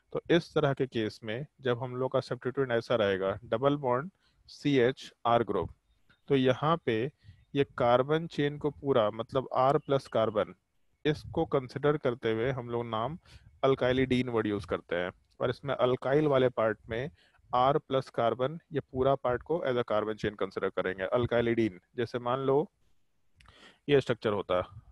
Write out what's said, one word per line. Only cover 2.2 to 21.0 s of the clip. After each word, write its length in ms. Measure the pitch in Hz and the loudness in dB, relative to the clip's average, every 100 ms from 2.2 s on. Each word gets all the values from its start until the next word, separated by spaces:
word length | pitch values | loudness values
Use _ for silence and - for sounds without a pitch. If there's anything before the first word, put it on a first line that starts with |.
| - 123 127 139 131 | -4 -6 -6 -2 0
ऐसा 240 | 117 - 120 | 0 2 2
रहेगा, 420 | 101 95 95 104 | 2 2 -2 -4
डबल 320 | - - 139 147 | -4 0 0 0
बॉन्ड 340 | 131 123 180 _ _ _ - | -2 -2 -4 _ _ _ -20
सीएच 600 | - 147 135 120 - - _ 117 | -6 0 4 4 0 -12 _ 2
आर 160 | 117 | 2
ग्रुप, 260 | 101 95 85 - _ _ _ _ - | 2 -2 -4 -8 _ _ _ _ -2
तो 60 | 139 | 2
यहाँ 400 | 127 123 151 165 - | 2 2 0 0 0
पे 80 | 110 139 - - - _ 139 | -2 -4 -8 -20 -20 _ -2
ये 80 | 139 - | -2 2
कार्बन 480 | 120 127 139 160 165 | 4 4 4 -2 -4
चेन 300 | - 143 147 | -2 -2 -2
को 120 | 147 | -6
पूरा, 400 | - 139 123 104 | -4 0 2 2
मतलब 360 | 110 113 135 120 120 | -2 -4 -4 -2 2
R 220 | 131 147 - | 2 2 0
plus 220 | 139 - | -2 0
कार्बन, 460 | 117 110 104 90 - _ _ _ _ 147 | 0 2 0 -2 -6 _ _ _ _ -4
इसको 400 | 147 - 170 160 | -4 -4 -4 0
consider 520 | 143 127 135 147 151 | -2 -2 -2 0 0
करते 340 | 131 120 117 | -2 -2 -2
हुए 180 | 110 127 | 0 -2
हम 180 | 127 120 | -4 -6
लोग 160 | 117 117 | -6 -4
नाम 320 | 110 123 175 - - - - 135 | -4 -4 -8 -16 -20 -18 -2 2
alkylidene 640 | 135 127 127 131 127 123 | 2 2 2 2 0 0
word 180 | 113 107 | 0 0
use 180 | 101 - | -2 -4
करते 280 | 90 - 87 | -6 -4 -4
हैं। 160 | 90 - _ - | -4 -8 _ -6
और 80 | 127 | -4
इसमें 240 | - 139 - | -4 -6 0
alkyl 520 | 123 127 127 147 151 | 0 0 0 2 2
वाले 220 | 131 127 | 2 2
part 300 | 120 110 104 - | 2 -2 -2 -8
में 200 | 117 147 - _ _ - | -8 -8 -12 _ _ -2
R 280 | 123 131 151 | 2 4 2
plus 320 | - 131 - | 0 -4 -2
कार्बन, 480 | - 117 113 131 165 - | 0 0 2 -4 -4 -8
ये 80 | 139 | -8
पूरा 340 | - 127 131 139 | -6 0 2 2
part 260 | 123 120 | 0 -2
को 200 | - 170 135 | -2 -4 0
as 100 | 123 | 0
a 60 | 117 | 0
carbon 260 | 107 107 107 | 0 0 -4
chain 180 | 107 104 | -4 -4
consider 300 | 95 101 95 - | -6 -4 -4 -2
करेंगे। 320 | 92 95 | -4 -2